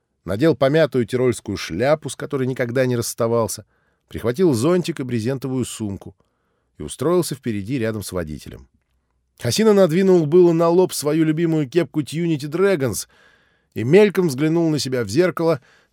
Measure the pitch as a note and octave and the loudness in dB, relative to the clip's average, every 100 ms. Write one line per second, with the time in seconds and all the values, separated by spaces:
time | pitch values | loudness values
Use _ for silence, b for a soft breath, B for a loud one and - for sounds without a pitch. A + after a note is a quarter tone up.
0 | _ _ - G2+ D#3 D3+ C3+ D#3 D3 C3 | _ _ -8 0 0 2 2 2 2 0
1 | A2+ B2 B2+ A2+ - G2 - E2 B2+ D#3 | -2 0 0 -2 -6 -8 -6 -4 -2 -2
2 | C3+ - - C#3 B2+ C3 B2 B2 B2+ A#2+ | -4 -12 -8 -4 -4 -4 -4 -2 0 -2
3 | A2+ - A#2 A#2 A2 - - _ _ _ | -4 -4 -2 0 -2 -8 -16 _ _ _
4 | _ - A2 B2+ F#3 A#2 C#3+ F3+ E3+ D3+ | _ -6 -6 0 2 2 2 0 -2 -8
5 | C3 A#2+ A2 C3+ C3+ C3 A2+ - G#2+ F#2+ | -6 -4 -4 -4 -4 -4 -4 -6 -8 -8
6 | F2+ - _ _ _ _ _ _ D2 - | -14 -20 _ _ _ _ _ _ -12 -6
7 | C#3+ F3+ D#3 D3 B2 G#2 G2 C3+ A2 A2 | 0 0 -2 -6 -6 -6 -6 -4 -4 -4
8 | F#2+ F2+ D#2+ C#2 - A#1+ C2 _ _ _ | -8 -8 -8 -10 -14 -20 -20 _ _ _
9 | _ _ _ _ A#2+ D#3 A3 G3+ F#3 E3 | _ _ _ _ -4 2 4 6 4 4
10 | F#3+ F#3 D3 F3 F3 E3 E3+ F3 F#3 - | 4 4 6 6 6 6 4 4 2 0
11 | D3 D#3+ D#3+ D#3 E3+ D#3+ C#3 F3 E3 D#3 | -2 2 2 0 0 0 0 -2 0 -4
12 | C3+ D3+ E3+ D#3 D3 E3+ G3 F3+ C3 F#2+ | -4 -4 -2 -2 -4 0 0 2 -2 -4
13 | - b b b b b b - A2+ F3+ | -10 b b b b b b -6 4 6
14 | G#3+ F3 F3+ B2+ D#3 E3+ E3 D3+ C3 B2+ | 6 2 -2 0 0 2 0 0 -2 -4
15 | G#2+ A#2+ F3+ - E3 D3 b b b | -2 0 0 0 0 -2 b b b